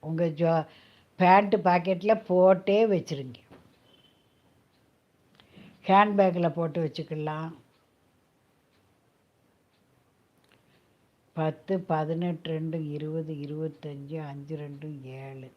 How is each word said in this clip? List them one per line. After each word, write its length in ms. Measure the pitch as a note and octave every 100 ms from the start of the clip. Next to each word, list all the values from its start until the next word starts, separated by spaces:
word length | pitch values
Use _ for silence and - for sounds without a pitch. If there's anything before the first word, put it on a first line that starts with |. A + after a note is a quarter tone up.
உங்க 260 | D3+ D#3+ E3+
ஜோ-, 400 | D3+ E3 E3 D#3 - _ _ _ _
பேண்ட் 380 | F3+ F#3+ G#3 G#3
பாக்கெட்ல 680 | F3+ F3 F3 F#3 G3 A3
போட்டே 600 | - F3+ F#3 F#3 F#3+ G3+ A3+
வச்சிருங்க. 580 | F#3 B2 C#3+ C3 A#2 _ - _ _ _ _ _ _ _ _ _ _ _ _ _ _ _ _ _ _ - - - _ -
ஹேண்ட்பேக்ல 640 | F#3+ G#3 G3+ F#3+ F3 E3+
போட்டு 340 | E3 E3 D#3
வச்சுக்கலாம். 680 | D#3+ - D3+ D#3 D3+ D#3 E3 D#3+ _ _ _ _ _ _ _ _ _ _ _ _ _ _ _ _ _ _ _ _ _ _ _ _ _ _ _ _ _ _ _ _ _ _ _ _ _
பத்து, 480 | - D#3 D3+ - F#3+
பதினெட்டு 680 | F3+ D#3 D#3 E3 F3 E3 E3
ரெண்டு 400 | D#3+ D#3+ E3 D3+
இருபது, 440 | D3 D3+ D#3+ D#3
இருபத்தஞ்சு, 920 | D3+ C#3+ D3+ D#3+ D3 D3+ C#3+ C#3 D#3+ D3
அஞ்சு 300 | C#3+ C#3+ D#3
ரெண்டு 460 | D3 C#3+ D#3 C#3+
ஏழு. 480 | C3 C3 C3+ C3+ C3